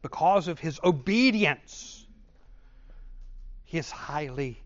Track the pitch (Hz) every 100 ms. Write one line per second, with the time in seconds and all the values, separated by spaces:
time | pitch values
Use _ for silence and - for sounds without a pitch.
0 | 147 - 165 202 170 160 160 139 180 156
1 | 156 220 262 214 170 147 - - - -
2 | - - - - - - - - - -
3 | - - - - - - - 165 135 -
4 | - 147 147 127 135 113